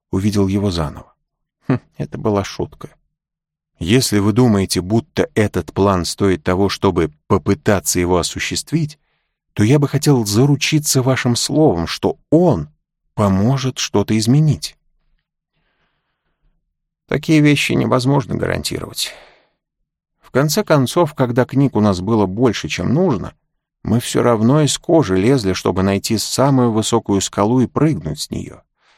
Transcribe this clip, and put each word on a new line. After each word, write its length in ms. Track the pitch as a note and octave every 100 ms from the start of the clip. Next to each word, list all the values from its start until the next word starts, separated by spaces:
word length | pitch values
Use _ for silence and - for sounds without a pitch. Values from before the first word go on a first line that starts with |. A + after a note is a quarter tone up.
| _
увидел 320 | F#2+ G2+ G2+ G2
его 240 | G2+ G2+
заново. 420 | E2+ D2 D#2 - _ _ _ _ _ -
Хм, 140 | B2+ - -
это 220 | C#3+ -
была 260 | A2+ G2+
шутка. 460 | G2 - F2 - - _ _ _ _ _ _ _ _ _
Если 420 | E2 B2+ - G#2
вы 120 | G2+
думаете, 480 | G#2+ B2 G2+ F#2 F2+
будто 480 | F2+ A2+ - - F2+
этот 380 | - G#2 F#2 -
план 320 | - G2+ F#2
стоит 400 | E2 - G2+ F2
того, 240 | - F#2 G2
чтобы 440 | - G2 F2 D#2 - -
попытаться 720 | F#2+ - G2 - F#2+ - F#2
его 200 | F2 F2+
осуществить, 800 | D#2 G2 - - - D#3+ D3+ - _ _ _ _ _
то 120 | -
я 140 | G#2 D3
бы 100 | C#3+
хотел 360 | C#3+ D3+ C3
заручиться 760 | G#2 G#2 C#3+ C#3+ - D3+ D3 C3+
вашим 320 | B2 C3 B2
словом, 520 | A#2 - D3+ D#3 E2+ E2
что 320 | - F2+ - _
он 400 | D#3+ F3+ F#2 D2 _ _ _ _
поможет 640 | - G2+ F#2+ A2 C3+ B2+ -
что-то 380 | - G2+ G2+ A2
изменить. 600 | A2 D3 D#3 A#2+ - - _ _ _ _ _ _ _ _ _ _ _ _ _ _ _ _ _ _ _ _ _ _ _
Такие 320 | C#3 D#3 D#3
вещи 320 | D3 C#3+ -
невозможно 640 | A#2 A#2 B2+ B2 C#3+ G#2 -
гарантировать. 760 | - G1+ - - - - - - - _ _ _ _ _ _ _ _ _
В 100 | _
конце 340 | B2+ D3+ G#3+
концов, 500 | G#3 D3+ B2 F3 D#3+
когда 300 | - B2 B2
книг 320 | A#2+ C3 C#3 G#2+
у 40 |
нас 200 | G#2 F2+
было 260 | F#2+ A2+ F#2+
больше, 420 | G2+ B2 G2 D2+
чем 260 | - F#2
нужно, 400 | C#3 F#3 G2+ - - _ _ _ _
мы 180 | - A#2
все 220 | - C3
равно 400 | A#2+ A2 A2+ D3+
из 160 | C#3+ -
кожи 380 | - E3+ G2+ F#2
лезли, 360 | G#2+ C#3 F#2+
чтобы 300 | F2+ G2+ F#2
найти 360 | G2 G2 - A2
самую 540 | - - C#3 C3 B2
высокую 480 | A2 G#2 A2+ - G2
скалу 400 | - - G#2 B2+
и 60 | A2+
прыгнуть 540 | - D#3 G2 D2+ D2+
с 100 | -
нее. 320 | - - - _ _ _